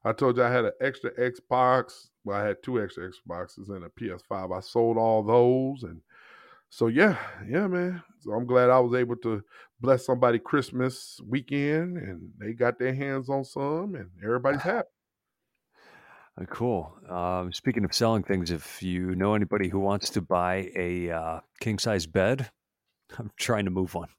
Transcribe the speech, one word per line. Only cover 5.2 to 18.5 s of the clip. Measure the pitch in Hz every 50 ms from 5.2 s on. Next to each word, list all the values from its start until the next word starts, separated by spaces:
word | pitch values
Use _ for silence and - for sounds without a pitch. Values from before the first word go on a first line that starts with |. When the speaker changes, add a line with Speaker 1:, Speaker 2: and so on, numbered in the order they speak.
Speaker 1:
those. | 104 107 117 123 120 123 127 131 131 131 139 131
And | 117 82 85 87 _ _ _ - - - - - - - - - _ _
so, | - - 120
yeah. | 117 113 143 196 214 160 - - - - - 98
Yeah, | - 123 175 208
man. | 190 180 180 180 180 180 175 - _ _ _
So | _ 107
I'm | 104 113 123
glad | 120 127 123 123 123
I | 127 131
was | 123 120 120
able | 127 123 120 120
to | 117 - 113 110 101 101 _ - - - _ _ _
bless | 117 131 135 127 -
somebody | - 131 123 127 123 117 113
Christmas | - - - 143 123 - - 123 127 131 127 - - - - - 123
weekend | 104 120 143 123 - 139 143 143 143 151 160 170 180 180 170
and | - 98 90 85 87 90 - -
they | 101 107
got | 117 117 123 120 120 -
their | 123 131 131
hands | 135 143 139 135 135 131 127
on | 139 139 135
some | - - 143 139 143 151 165 190 208 185
and | 135 98 90 90 82 95
everybody's | 107 120 127 123 135 143 139
Speaker 2:
<sighs> |
Speaker 1:
happy. | 127 175 220 233 - - _ _ _ _ _ _ _ _ _ _ _ _ _ _ _ _ _ _ - - - - - - - - - _ _ -
Speaker 2:
Uh, | 92
cool. | - - - 117 123 113 90 80 78 - - - -
Um, | 90 90 87 90 92 92 90 90
speaking | 92 - _ 123 110 113 101
of | 90 -
selling | - 117 113 113 107
things, | 90 - 98 92 87 82